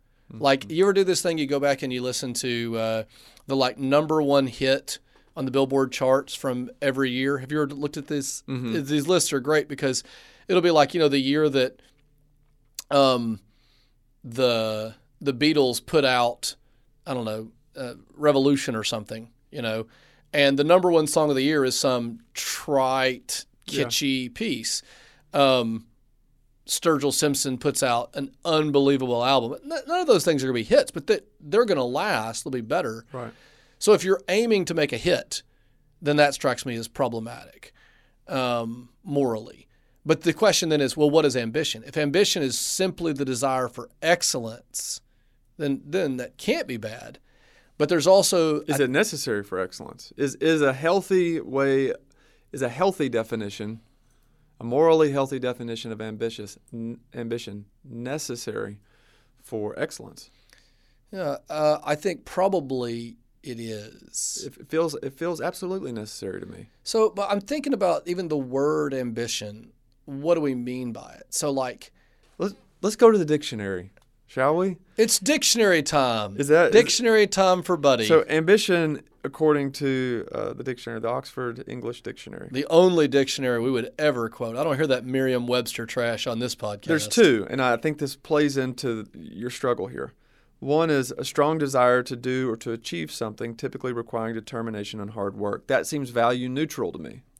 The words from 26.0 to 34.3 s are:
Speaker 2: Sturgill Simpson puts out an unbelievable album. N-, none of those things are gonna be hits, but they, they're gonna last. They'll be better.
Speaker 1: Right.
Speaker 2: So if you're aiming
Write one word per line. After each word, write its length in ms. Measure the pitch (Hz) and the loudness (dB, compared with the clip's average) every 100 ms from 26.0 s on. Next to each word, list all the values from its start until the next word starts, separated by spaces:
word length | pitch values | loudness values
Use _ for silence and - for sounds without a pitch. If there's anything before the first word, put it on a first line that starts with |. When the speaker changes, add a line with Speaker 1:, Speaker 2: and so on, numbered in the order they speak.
| _ _ _ _ _ _ - | _ _ _ _ _ _ -8
Speaker 2:
Sturgill 480 | - 170 147 143 | -2 0 2 0
Simpson 440 | 135 151 135 139 123 | 0 0 0 -4 -4
puts 240 | 147 135 | -2 0
out 300 | 131 120 - - | 0 0 -2 -8
an 160 | 139 _ 170 | -10 _ 0
unbelievable 800 | 156 151 143 139 139 127 120 | 0 2 4 4 2 2 0
album. 340 | 123 135 117 156 | 2 2 0 -6
N-, 180 | 285 320 262 | -8 -8 -4
none 140 | 349 | 0
of 60 | 320 | 4
those 160 | 190 | 4
things 200 | 170 147 | 4 0
are 40 | 131 | 0
gonna 80 | 120 | -2
be 80 | |
hits, 280 | 107 233 - | 2 2 2
but 160 | - - | -2 -2
they, 140 | 104 - _ | -2 -4 _
they're 260 | 147 202 233 | -2 2 2
gonna 180 | 156 | 2
last. 600 | 123 139 208 131 110 110 | 0 -2 0 -2 -2 -6
They'll 80 | - | -6
be 100 | 127 | -6
better. 440 | 110 170 120 113 - | -2 -2 -2 -8 -12
Speaker 1:
Right. 200 | 131 117 - _ _ _ - | -12 -12 -16 _ _ _ 0
Speaker 2:
So 140 | 208 | 4
if 100 | 202 | 4
you're 180 | 185 196 | 4 0
aiming 380 | - | 0